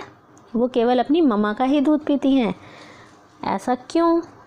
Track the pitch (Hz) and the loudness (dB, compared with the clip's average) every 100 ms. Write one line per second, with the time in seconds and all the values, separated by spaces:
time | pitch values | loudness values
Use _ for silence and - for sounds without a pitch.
0 | - - _ - - 220 247 247 233 254 | -6 -16 _ -20 -8 -4 -2 0 0 2
1 | 233 320 302 208 208 208 262 294 277 302 | 2 2 2 2 -2 -2 0 2 2 0
2 | 302 285 269 269 220 185 - - - - | 0 -2 2 2 0 -4 -12 -20 -20 -20
3 | - - - - - 196 - 254 - 330 | -20 -20 -20 -12 -6 -6 -4 -6 -4 0
4 | 339 339 330 - | 2 0 -4 -14